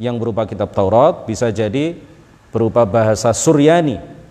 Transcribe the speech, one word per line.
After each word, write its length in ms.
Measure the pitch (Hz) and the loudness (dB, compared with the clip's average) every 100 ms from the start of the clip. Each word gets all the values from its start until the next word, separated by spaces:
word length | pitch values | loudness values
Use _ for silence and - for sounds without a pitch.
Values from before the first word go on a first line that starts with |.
yang 160 | 120 120 | -8 -6
berupa 320 | 110 104 107 | -4 -4 -4
kitab 240 | 98 101 | -4 -6
Taurat, 560 | - 95 113 151 - - | -2 2 4 4 2 -6
bisa 240 | 107 120 | -4 -4
jadi 400 | 101 107 127 156 170 - - _ _ _ | -2 -4 -2 -4 -8 -18 -20 _ _ _
berupa 400 | 110 110 104 98 | -2 0 2 2
bahasa 480 | 113 110 107 117 113 | 2 2 0 0 0
Suryani 640 | - 160 147 170 151 98 - - - | 2 4 4 4 0 -4 -10 -20 -20